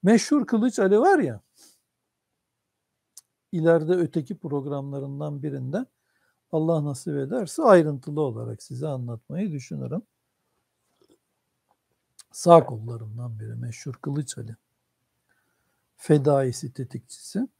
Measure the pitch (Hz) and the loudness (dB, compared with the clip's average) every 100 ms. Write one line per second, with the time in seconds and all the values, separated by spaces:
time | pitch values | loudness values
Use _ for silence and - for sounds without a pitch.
0 | 180 220 - 294 240 226 247 - 190 208 | 6 4 4 0 2 0 0 2 4 6
1 | 320 381 170 107 _ _ - _ _ _ | 6 4 2 -6 _ _ -20 _ _ _
2 | _ _ _ _ _ _ _ _ _ _ | _ _ _ _ _ _ _ _ _ _
3 | _ - _ _ _ 175 160 165 156 180 | _ -20 _ _ _ 0 4 4 4 0
4 | 170 170 135 180 160 143 139 143 139 139 | 0 -2 -6 -10 -6 -6 -6 -8 -8 -10
5 | 139 139 151 147 147 139 127 175 262 _ | -10 -8 -8 -8 -8 -8 -6 -6 -6 _
6 | _ _ _ _ _ 160 160 165 147 135 | _ _ _ _ _ -2 0 0 -2 -6
7 | - 143 135 240 190 - 294 185 156 143 | -6 -6 -4 -4 -6 0 6 8 6 -2
8 | - 147 147 113 117 110 - 127 151 135 | -6 -4 -4 -4 -10 -12 -12 -10 -8 -6
9 | 120 113 _ 160 208 147 127 147 127 160 | -8 -12 _ -8 -6 -8 -10 -10 -8 -8
10 | - _ _ _ _ _ _ _ _ _ | -10 _ _ _ _ _ _ _ _ _
11 | _ _ _ _ _ _ _ _ _ _ | _ _ _ _ _ _ _ _ _ _
12 | _ _ - - 170 170 - 110 113 117 | _ _ -20 -4 8 8 8 -6 -10 -10
13 | 110 113 123 110 107 113 120 113 - 117 | -12 -10 -10 -10 -12 -10 -10 -10 -12 -10
14 | - 143 147 - 110 113 _ _ _ _ | -6 -6 -6 -10 -14 -16 _ _ _ _
15 | _ _ _ _ _ _ _ _ _ _ | _ _ _ _ _ _ _ _ _ _
16 | - 151 139 143 131 120 135 - 127 127 | 2 4 4 2 0 -4 -10 -10 -12 -12
17 | _ - - 196 262 _ | _ -20 -10 -6 -6 _